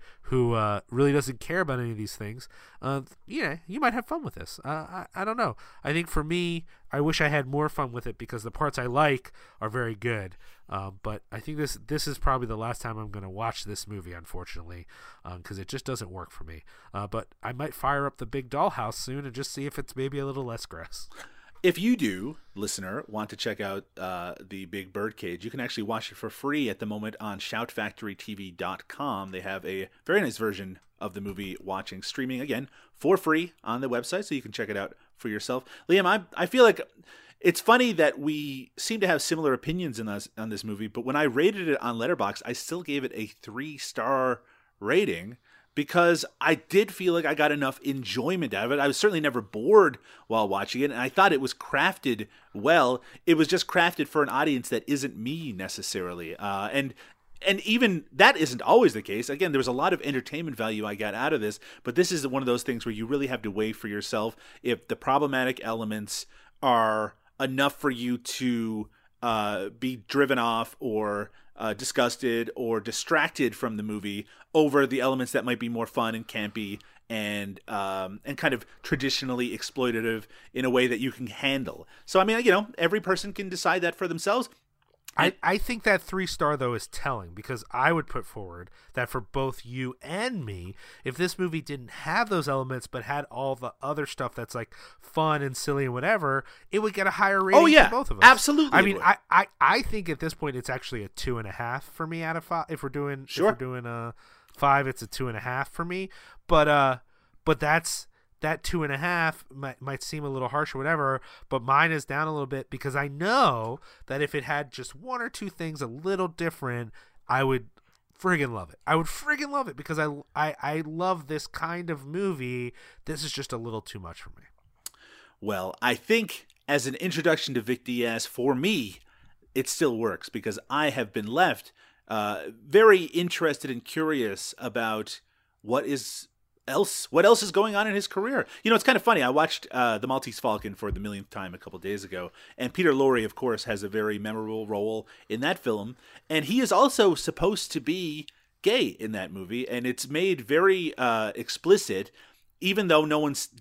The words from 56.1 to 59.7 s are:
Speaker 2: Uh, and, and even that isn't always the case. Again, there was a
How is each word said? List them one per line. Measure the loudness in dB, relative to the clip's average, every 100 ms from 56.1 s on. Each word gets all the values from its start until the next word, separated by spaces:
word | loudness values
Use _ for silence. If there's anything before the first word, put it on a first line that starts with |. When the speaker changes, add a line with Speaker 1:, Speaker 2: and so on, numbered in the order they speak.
| -8 -10
Speaker 2:
Uh, | -8 -4 -4 -2
and, | -2 -4 -8 -20 _ _ -6 -2
and | -2
even | 0 4 4 2 -4
that | 6 6 8
isn't | 0 0
always | 6 8 8
the | 4
case. | -6 -6 -4
Again, | -2 0
there | 2
was |
a | 0